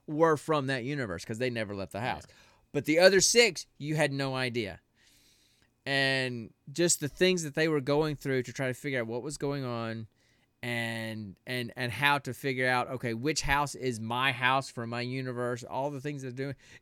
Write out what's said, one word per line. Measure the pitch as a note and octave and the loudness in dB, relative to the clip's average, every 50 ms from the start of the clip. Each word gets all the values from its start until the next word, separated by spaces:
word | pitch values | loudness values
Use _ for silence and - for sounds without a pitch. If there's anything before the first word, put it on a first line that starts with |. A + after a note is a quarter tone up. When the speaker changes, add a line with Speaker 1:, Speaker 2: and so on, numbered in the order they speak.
| _ | _
Speaker 1:
were | - D3+ D3 E3 E3 D#3 C#3+ | -2 2 6 6 6 6 4
from | - - D#3 D3 C3+ C3+ | 2 0 0 0 2 0
that | C3+ B2+ A2+ | -2 -2 -2
universe | C3 D3 C#3+ B2 G2 E2+ E2+ - | -4 -4 -4 -4 -4 -4 -6 -6
'cause | - A2+ G#2+ | -6 -4 -2
they | B2+ B2+ | -2 -2
never | A#2+ A#2 A2 G2 G#2 | 0 -2 -4 -4 -4
left | G2 F#2 - | -6 -6 -6
the | - G2 | -4 -4
Speaker 2:
Yeah. | A#2+ B2 F#2+ | -2 -2 -4
Speaker 1:
house. | D2 - - - - - _ _ _ _ _ | -4 -8 -16 -20 -20 -20 _ _ _ _ _
But | - D3 C3 | -4 -2 2
the | D3 D#3 E3 | 4 6 6
other | F3+ F#3+ G3 F#3+ | 6 8 8 6
six, | - - - A#3 A#3+ G#3 D#3 - - _ _ | 6 6 6 6 6 6 4 -2 -10 _ _
you | - C#3 D3+ D#3 | -8 -4 -2 0
had | D#3 D3+ C#3+ | 2 2 2
no | C#3 C#3 C#3 C3+ C3 | 0 -2 -2 -2 -2
idea. | C3 B2+ B2 A2+ A#2+ G#2+ F#2 E2 - _ _ _ _ _ _ _ _ _ _ _ _ _ _ _ _ _ _ _ _ - | -2 -2 0 0 -2 -4 -4 -6 -12 _ _ _ _ _ _ _ _ _ _ _ _ _ _ _ _ _ _ _ _ -4
And | C3+ C#3 C#3 C#3 C3+ C3+ C3 B2+ B2+ B2 A#2 A2 - _ _ - D3+ | -2 2 2 2 2 2 2 0 -2 -4 -6 -10 -12 _ _ -18 -6
just | C#3 D#3+ E3+ E3+ - - | 0 2 2 2 2 2
the | D3+ C3+ | -2 -4
things | - - F#3 F#3 F#3 F3 | 0 2 4 4 4 2
that | D#3+ C#3+ C3+ | 0 -2 0
they | D#3+ D#3 E3 | 0 2 2
were | D#3 D3 | 2 2
going | B2+ C#3+ C#3+ D3+ D#3+ D3+ D3 | 2 2 2 2 2 0 -2
through | - - C#3 C3 B2+ B2 | -4 -2 -2 0 0 -2
to | - | -2
try | A#2 - C3+ B2+ | -4 -4 -4 -4
to | B2 | -4
figure | - - C#3+ C3+ B2 | -4 -6 -4 -2 -2
out | A2+ | -2
what | A2 A#2 B2 | -4 -4 -6
was | A2+ D#3 D3 | -6 -8 -6
going | - D3 C#3+ C#3+ C#3+ C3 | -4 -4 -2 -2 -2 -4
on | B2 A#2+ A#2 A2+ A2+ A2+ A2+ A2 - _ _ _ _ _ _ _ _ _ - | -4 -4 -4 -4 -4 -6 -6 -8 -12 _ _ _ _ _ _ _ _ _ -10
and, | - B2 A#2+ A#2 A#2 A2+ A2+ A2+ A2+ A2+ A2 A2 G#2+ G2 F2+ _ - | -6 -4 -2 -2 -2 -2 -4 -4 -6 -6 -6 -8 -8 -10 -12 _ -8
and, | B2+ B2+ B2 A#2+ A#2 - | -6 -4 -4 -4 -6 -6
and | B2 B2+ A#2+ | -6 -6 -4
how | G2 A#2 C#3+ C#3+ C#3+ C#3 | 0 4 4 4 4 4
to | - C#3 | 0 -4
figure | A#2+ - - C#3 B2+ B2+ B2+ | -6 -4 -2 -2 0 0 2
out, | B2+ B2+ B2 A#2+ - | 2 2 2 0 -2
okay, | C3 A#2+ - A#2 | -4 -4 -4 -4
which | A2+ A2+ B2 D#3 D#3 - | -2 -2 0 -2 0 0
house | - D3+ C#3 C#3+ D3 C3+ - | 2 2 2 2 0 -2 -4
is | - B2+ C3 A#2+ G#2+ | -4 -4 -4 -4 -4
my | A2 A2+ A#2+ B2 C3 C#3 | -4 -4 -2 2 2 2
house | B2 B2 C#3 B2+ C3 C#3 C3 - | 2 4 4 4 4 4 2 -2
for | - B2+ A#2 | -6 -8 -6
my | A2+ A#2+ A#2+ | -4 -4 -4
universe, | A#2+ B2 B2+ C3+ C3 B2+ B2 A#2+ B2 A#2+ B2 A#2+ | -4 -4 -4 -4 -4 -4 -4 -2 -2 -2 -2 -4
all | C3 - E2+ B2+ C#3 D3 | -6 -8 -6 -4 -4 -4
the | D3 C3 | -6 -6
things | C3 D3 D3 C#3 | -6 -6 -8 -8
they're | C3+ B2+ | -8 -8
doing. | B2 C3 C3+ C#3 C3 - - - - - | -6 -6 -6 -6 -8 -10 -14 -20 -20 -18